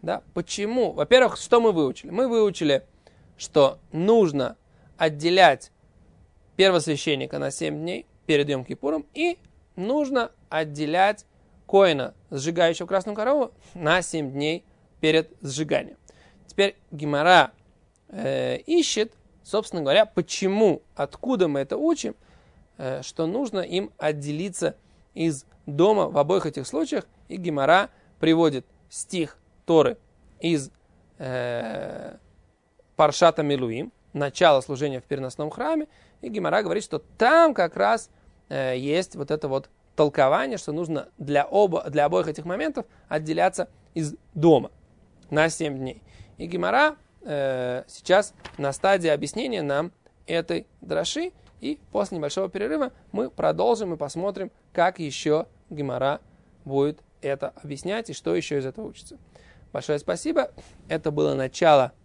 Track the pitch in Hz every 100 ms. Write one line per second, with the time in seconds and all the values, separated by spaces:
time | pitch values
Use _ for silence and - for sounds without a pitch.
0 | 165 - - - 175 - 208 247 208 131
1 | 147 247 254 - - 240 233 170 139 -
2 | - 185 262 233 208 185 151 135 - _
3 | _ _ _ _ - - 135 - _ 156
4 | 185 226 185 143 123 - _ _ _ -
5 | 160 147 160 185 175 135 - _ _ _
6 | _ _ _ _ _ - 190 175 156 147
7 | - 139 131 147 139 - 160 151 160 190
8 | - _ - 151 143 135 127 - 269 311
9 | 294 - 339 339 _ _ _ - 190 285
10 | 285 262 226 _ _ 156 160 147 151 170
11 | 196 214 - _ _ _ - 196 190 147
12 | 127 - _ 139 147 170 170 165 170 190
13 | 202 208 226 294 254 _ - 175 151 180
14 | 170 165 143 139 147 170 _ _ _ _
15 | 156 160 160 - 147 131 156 139 - -
16 | _ _ _ _ _ - 196 - _ 151
17 | 147 143 160 180 131 _ _ _ _ _
18 | _ - - 135 127 127 - 339 311 -
19 | 226 _ _ _ - 208 - 180 139 165
20 | 214 - 170 - 190 196 214 151 _ -
21 | 143 - 247 247 175 139 135 233 302 320
22 | 226 - _ _ _ _ _ - 135 135
23 | 135 - 165 214 262 196 175 180 - _
24 | 156 151 143 151 196 180 165 - _ _
25 | _ - 165 139 - _ - 147 185 208
26 | 156 156 143 190 156 143 131 285 320 262
27 | - _ _ 190 175 147 139 180 208 _
28 | _ _ 160 165 160 135 - _ _ -
29 | - 185 151 - _ _ - 165 135 117
30 | _ _ _ _ 165 160 135 _ _ _
31 | _ _ 135 127 123 117 113 95 - -
32 | - - _ _ _ _ _ _ _ -
33 | 151 143 170 160 151 139 123 113 208 _
34 | _ - 143 - 175 139 127 131 147 131
35 | _ 139 131 - 151 - 269 320 302 _
36 | _ _ 254 214 156 180 202 180 - 151
37 | - - 233 320 330 226 175 180 202 226
38 | - _ _ _ _ 139 131 127 139 160
39 | 185 175 139 151 147 135 - _ _ -
40 | 156 143 135 165 269 208 - 151 175 151
41 | - _ 139 143 143 196 208 165 165 143
42 | 147 180 160 151 160 190 311 269 - _
43 | _ 160 156 160 185 185 - _ _ -
44 | 151 - _ - 165 143 107 _ _ _
45 | _ _ - 143 160 - 156 135 131 -
46 | - - - - 170 180 175 233 302 294
47 | _ _ 285 147 139 127 123 123 - -
48 | - 196 202 _ - - 143 135 190 196
49 | 165 147 147 - 262 214 147 139 175 _
50 | _ _ - 170 165 165 - _ - 160
51 | 170 294 349 _ _ _ 240 302 _ -
52 | 202 180 147 185 190 190 214 302 262 -
53 | _ 190 254 - 160 160 208 226 196 160
54 | 147 165 190 196 196 _ _ - 175 185
55 | 156 - 156 151 - _ _ 151 139 127
56 | 131 147 _ _ _ _ - 139 143 151
57 | _ _ 143 139 143 - 147 139 175 214
58 | 226 147 - 175 156 143 131 175 220 -
59 | - 285 _ - - - - - - 147
60 | - 175 294 330 - - - - - 160
61 | 156 147 151 139 131 - 170 147 127 _